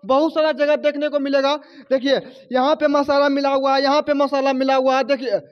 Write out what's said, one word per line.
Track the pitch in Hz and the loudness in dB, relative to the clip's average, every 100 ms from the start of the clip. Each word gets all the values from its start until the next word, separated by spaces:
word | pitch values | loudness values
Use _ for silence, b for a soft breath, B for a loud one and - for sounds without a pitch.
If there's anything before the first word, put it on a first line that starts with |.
बहुत | 196 269 311 | 0 0 2
सारा | 320 311 | 0 -2
जगह | 254 294 302 | 0 0 2
देखने | 294 285 294 | 0 -2 -4
को | 285 | -2
मिलेगा। | 277 277 269 294 B B 240 | 0 0 0 -4 B B -4
देखिए | 262 262 247 B B B | -2 0 -2 B B B
यहाँ | 247 269 311 | -2 0 0
पे | 302 | 0
मसाला | 285 285 285 285 | 0 0 0 2
मिला | 277 277 | 0 0
हुआ | 277 269 269 | 0 0 0
है, | |
यहाँ | 277 294 | 2 0
पे | 294 | 0
मसाला | 285 277 277 269 | 0 0 0 0
मिला | 262 269 269 | 0 0 2
हुआ | 262 262 | 2 0
है, | |
देखिए, | 254 277 254 196 - | 0 -2 -2 -4 -6